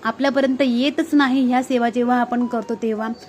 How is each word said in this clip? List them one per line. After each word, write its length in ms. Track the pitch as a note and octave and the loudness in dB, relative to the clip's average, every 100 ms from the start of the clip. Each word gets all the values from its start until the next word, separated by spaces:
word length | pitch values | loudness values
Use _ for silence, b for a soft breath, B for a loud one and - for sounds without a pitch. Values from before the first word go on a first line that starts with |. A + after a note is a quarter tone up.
आपल्यापर्यंत 560 | A3 - C#4 C4+ C4 C4 | -8 -2 0 2 0 2
येतच 540 | C4+ A#3+ C#4+ D4+ D#4+ | 0 2 0 0 0
नाही 300 | D4 C4+ C4+ B3 | 2 4 2 2
ह्या 160 | B3 | 2
सेवा 260 | B3+ B3 A#3 | 0 0 0
जेव्हा 300 | A#3+ A#3+ B3 | 0 0 0
आपण 260 | A#3+ A#3+ A#3+ | 0 -2 -2
करतो 280 | A#3 A3 | -4 -6
तेव्हा. 340 | A3+ A3+ G#3+ A3 A3+ | -4 -4 -4 -6 -8